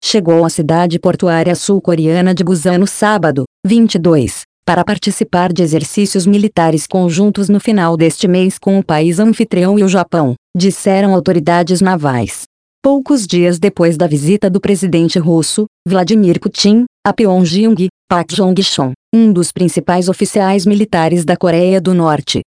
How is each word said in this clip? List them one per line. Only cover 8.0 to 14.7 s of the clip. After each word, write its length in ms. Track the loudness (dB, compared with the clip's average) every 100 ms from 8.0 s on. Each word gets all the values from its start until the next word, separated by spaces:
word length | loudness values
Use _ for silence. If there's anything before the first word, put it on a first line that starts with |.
| 0 0 0
mês 280 | 2 0 -2
com 220 | 0 0
o 40 |
país 360 | 0 0 0 2
anfitrião 580 | 0 0 -2 0 2 2
e 60 |
o 60 | 2
Japão, 460 | 0 0 -2 -2 -4 _ -2
disseram 580 | -2 0 -2 0 2
autoridades 680 | 0 0 0 0 0 0 0
navais. 640 | 0 0 -2 -2 -4 -8 -18 _ _ _
Poucos 460 | 0 0 0 -2 0
dias 320 | 0 0 0
depois 380 | -2 0 0 0
da 100 | -2
visita 420 | 0 0 0 0
do 120 | -2
presidente 580 | -2